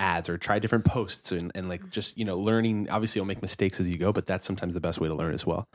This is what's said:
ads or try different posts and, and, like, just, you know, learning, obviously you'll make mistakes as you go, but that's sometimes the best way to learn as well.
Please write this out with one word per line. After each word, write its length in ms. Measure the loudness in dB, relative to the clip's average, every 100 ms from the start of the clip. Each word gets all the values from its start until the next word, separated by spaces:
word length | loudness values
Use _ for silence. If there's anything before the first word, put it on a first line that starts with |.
ads 280 | 2 2 0
or 80 | -2
try 220 | 0 2
different 260 | 4 4
posts 460 | 4 2 0 -6 -4
and, 220 | -4 -4
and, 140 | -6 -6
like, 200 | -6 -6
just, 300 | -6 -6 -4
you 60 |
know, 120 | -2 0
learning, 540 | 4 4 4 2 0
obviously 300 | 0 0 0
you'll 60 | -2
make 140 | -2
mistakes 360 | -4 0 0 2
as 100 | 0
you 80 | 2
go, 160 | 2
but 140 | 2 0
that's 180 | -2
sometimes 300 | -2 -4 -4
the 60 | -2
best 200 | -2 0
way 60 | -2
to 80 |
learn 180 | 0 -2
as 140 | -2 -2
well. 220 | -2 -4